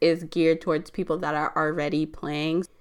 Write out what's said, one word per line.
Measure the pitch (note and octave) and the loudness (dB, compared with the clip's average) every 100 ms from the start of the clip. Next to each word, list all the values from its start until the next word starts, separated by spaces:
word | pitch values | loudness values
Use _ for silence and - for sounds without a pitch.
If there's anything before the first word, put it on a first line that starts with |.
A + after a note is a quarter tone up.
is | E3 E3 | 2 2
geared | E3 F3 D#3+ D#3+ | 0 2 4 4
towards | F3 D3+ - | 0 -2 -2
people | - F#3 E3 | -6 -2 -2
that | D3+ D3+ | -2 -2
are | D3+ - | -2 0
already | D#3 E3 D3 D3+ D#3 | 0 0 0 0 -2
playing. | - D3+ D3 D#3 E3 F#3 _ | -4 -6 -2 0 -2 -4 _